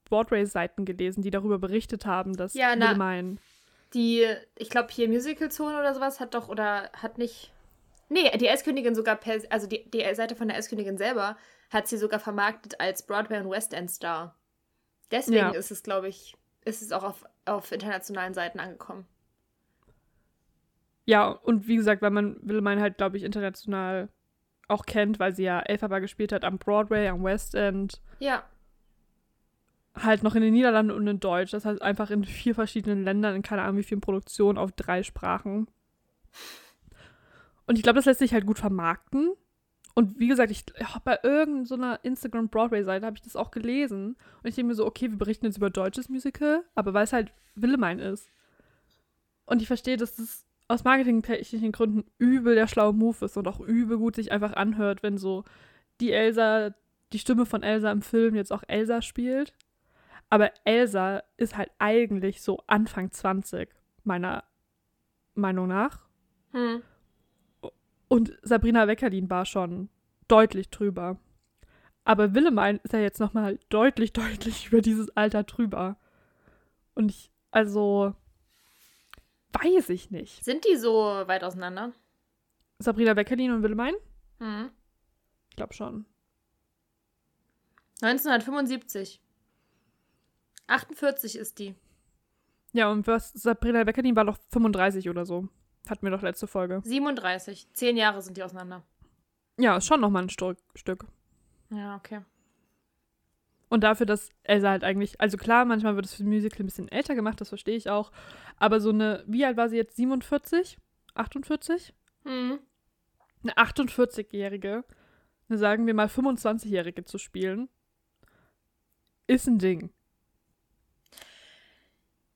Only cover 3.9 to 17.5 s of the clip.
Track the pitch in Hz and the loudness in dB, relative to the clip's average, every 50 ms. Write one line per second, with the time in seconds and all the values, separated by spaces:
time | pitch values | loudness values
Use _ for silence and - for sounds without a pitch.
3.9 | - 240 233 233 233 233 226 220 214 - - _ _ - 220 214 - - 240 233 | -2 0 0 2 4 4 4 2 2 -4 -10 _ _ -14 -8 -4 -2 -2 -2 -2
4.9 | - - 233 220 226 247 247 302 302 - 320 294 - - 302 302 302 294 285 277 | -2 -2 0 2 0 0 0 -2 -4 -4 -4 -6 -4 -4 -6 -4 -2 -2 0 -2
5.9 | 277 269 262 269 269 - 247 233 - 240 214 - 214 208 214 208 208 202 196 - | 0 -2 -2 -4 -4 -6 -8 -6 -6 -8 -6 -6 -6 -4 -2 -2 -2 -2 -4 -8
6.9 | - - - 220 - - 240 233 - - - - _ _ _ _ _ _ _ _ | -12 -10 -12 -10 -6 -6 -6 -6 -6 -10 -20 -20 _ _ _ _ _ _ _ _
7.9 | _ _ _ - 294 359 339 247 - 220 247 208 247 269 - 302 262 277 233 240 | _ _ _ -2 2 4 4 4 4 4 2 2 2 2 0 -2 -2 0 0 0
8.9 | 233 220 220 226 214 214 - 233 220 220 208 - - 220 202 190 220 220 - - | 0 0 0 0 0 -2 -2 -4 -4 -4 -4 -4 -4 -4 -4 -4 -8 -8 -8 -6
9.9 | - 226 - - 202 214 226 226 233 226 233 220 - - 220 - 233 208 202 196 | -6 -4 -2 -2 -2 -4 -4 -6 -6 -6 -6 -6 -4 -6 -8 -8 -8 -8 -6 -6
10.9 | 196 190 196 233 254 226 196 202 220 - - - _ _ _ _ - 214 214 - | -4 -4 -2 -2 -2 -2 -4 -4 -6 -10 -16 -20 _ _ _ _ -2 -2 -2 -2
11.9 | 240 214 208 208 214 208 214 214 202 202 202 214 220 220 - 208 - - - 185 | -4 -2 -2 -2 -2 -2 -4 -4 -2 0 0 0 -2 -4 -12 -14 -8 -6 -4 -4
12.9 | 185 - - - 196 208 214 214 220 208 190 190 190 214 220 - - 170 180 175 | -4 -4 -6 -6 -4 -4 -4 -4 -4 -6 -6 -4 -6 -6 -6 -6 -8 -8 -10 -10
13.9 | - - - 170 165 160 170 170 - _ _ _ _ _ _ _ _ _ _ _ | -10 -8 -6 -6 -6 -6 -8 -10 -16 _ _ _ _ _ _ _ _ _ _ _
14.9 | _ _ _ - 220 247 269 - 226 220 196 180 - 165 196 - 208 - - 214 | _ _ _ -6 -4 -4 0 2 4 4 4 4 0 -2 -6 -8 -10 -12 -8 -4
15.9 | 196 190 190 196 196 - - - - _ _ _ _ _ - 220 220 220 220 208 | -4 -4 -4 -6 -10 -14 -18 -20 -20 _ _ _ _ _ -10 -10 -8 -8 -8 -6
16.9 | - 190 190 202 196 - - - _ _ - - | -6 -6 -6 -8 -10 -12 -18 -20 _ _ -6 -6